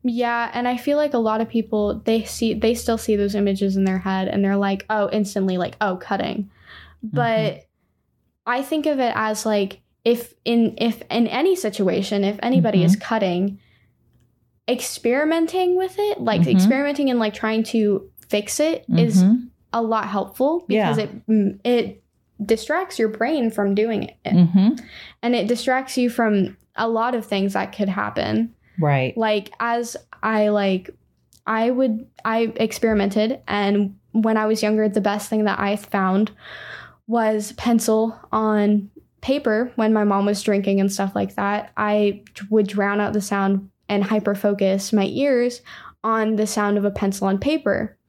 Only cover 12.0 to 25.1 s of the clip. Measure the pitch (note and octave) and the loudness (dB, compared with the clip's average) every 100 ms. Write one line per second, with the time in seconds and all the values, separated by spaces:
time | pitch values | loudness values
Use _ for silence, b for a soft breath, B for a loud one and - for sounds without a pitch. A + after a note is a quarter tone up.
12 | F#3+ G3+ G3 G#3 A#3 C4+ A3+ G3 E3+ G3+ | 0 0 0 -2 0 2 4 4 4 2
13 | - A3+ F#3+ F3 G3 G3 b b b b | 0 0 0 0 -2 -4 b b b b
14 | _ _ _ _ _ _ - B3+ - - | _ _ _ _ _ _ -6 -4 -4 -4
15 | A#3 C4 D#4 E4 E4 F#4 F4+ F4+ F#4 G4 | 0 2 2 0 0 0 2 2 -2 -2
16 | G#4 - A#3 G3 E3+ F#3 G3 C4 C#4+ C#4+ | -2 -2 0 2 4 6 6 4 0 0
17 | C#4 B3 G#3+ G#3 A3 A3 A3 A3+ G#3 G3 | 0 2 -2 -2 -2 -2 0 0 2 0
18 | - - - G#3 G#3 - D#4 E4 - E3+ | -4 -20 -4 -4 -2 -2 0 0 0 2
19 | A3 F#3+ F#3 B3 B3 _ _ A#3 A3+ A3 | 4 6 6 4 0 _ _ -4 0 -2
20 | G3+ G3 - - C4+ E4+ - A3 F#3 D3 | -2 -4 -6 0 0 0 0 0 2 0
21 | G#3 - - G#3+ G3+ - A#3+ A#3+ G3+ - | -2 -8 0 2 2 -2 0 0 -2 -10
22 | _ _ _ - G#3 A3+ - D#4+ F#4 - | _ _ _ -12 -2 -2 0 -4 -4 -2
23 | A3 A3 A#3+ D#4 A#3 A3 G3+ G3+ A3+ G#3+ | -2 -2 -2 0 -2 0 0 0 0 -2
24 | - _ - F3+ E3+ F#3 G3+ C#4+ B B | -6 _ 2 4 6 6 4 2 B B
25 | B | B